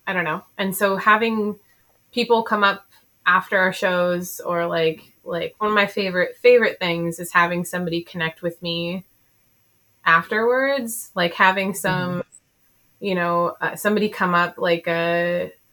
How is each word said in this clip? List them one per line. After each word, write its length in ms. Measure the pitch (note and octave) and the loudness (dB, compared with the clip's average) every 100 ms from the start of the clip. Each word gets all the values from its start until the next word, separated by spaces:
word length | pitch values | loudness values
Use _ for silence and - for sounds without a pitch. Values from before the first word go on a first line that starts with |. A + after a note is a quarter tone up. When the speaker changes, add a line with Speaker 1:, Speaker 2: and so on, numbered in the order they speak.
| - | -6
Speaker 1:
I 60 | |
don't 100 | F#3 | -4
know. 200 | D#3+ F3 - - | -4 -6 -8 -6
And 180 | G3 F#3 | -4 -2
so 200 | G3+ F#3+ | -2 2
having 640 | G#3+ G#3+ A3+ A3 G#3 G#3 _ _ _ _ _ | 2 2 2 -2 -4 -8 _ _ _ _ _
people 300 | A#3+ A#3 A3+ | -4 2 2
come 220 | A3+ G#3 | 2 2
up 240 | G3+ G3+ - _ _ _ F3+ | 2 0 -8 _ _ _ 0
after 320 | F#3 - G3 | 0 2 2
our 140 | F#3 | 2
shows 680 | - F#3+ F3+ F3+ F3 F3+ - | 0 0 2 0 -2 -4 -8
or, 260 | E3 E3+ E3+ | -4 -2 -2
like, 380 | E3+ D#3+ D#3 - _ | 0 0 -2 -10 _
like, 300 | - E3+ E3 - | -8 -6 -6 -4
one 100 | G#3+ | 0
of 60 | G#3+ | 2
my 100 | G3+ | 2
favorite, 520 | G#3+ F#3+ F3+ E3+ - | 0 -2 0 -2 4
favorite 420 | B3 B3 G#3+ - | 6 6 4 0
things 400 | F3+ E3+ E3+ E3 | -2 -2 -4 -6
is 120 | F3 | -2
having 340 | F3+ E3+ F3 F3 | 2 2 0 -4
somebody 360 | F3+ F3 E3+ | -6 -4 -4
connect 400 | - F3+ D#3+ - | -6 -6 -6 -6
with 180 | F3 E3+ | -8 -6
me 420 | F3 E3+ E3+ F#3 - _ _ _ _ _ _ _ _ _ F3 | -6 -6 -6 -8 -12 _ _ _ _ _ _ _ _ _ 2
afterwards, 1040 | E3 - G#3+ A#3 B3+ C4+ C#4 A#3 - - F#3 | 2 2 0 2 2 0 -2 -4 -10 -8 -2
like, 180 | E3+ - | -2 4
having 380 | F#3+ F#3+ F#3+ F3+ | 2 4 -2 -2
some, 460 | F#3+ F#3 F3+ F3 | -2 -2 -2 -6
Speaker 2:
Mm-hmm. 840 | - - _ _ _ _ _ _ G3+ | -8 -18 _ _ _ _ _ _ -4
Speaker 1:
you 80 | F3+ | -2
know, 400 | E3+ E3+ F3 - | 0 0 -2 -4
uh, 140 | D#3+ F3+ | -6 -2
somebody 340 | G#3 G#3 G#3 | -2 0 -2
come 240 | - F3+ | -2 0
up, 220 | F3 F3 - | 2 0 -2
like, 300 | F3+ E3+ E3+ | -2 0 -2
a, 640 | E3+ E3+ E3+ F3 F3 F3+ - _ | -2 0 0 0 -2 -6 -12 _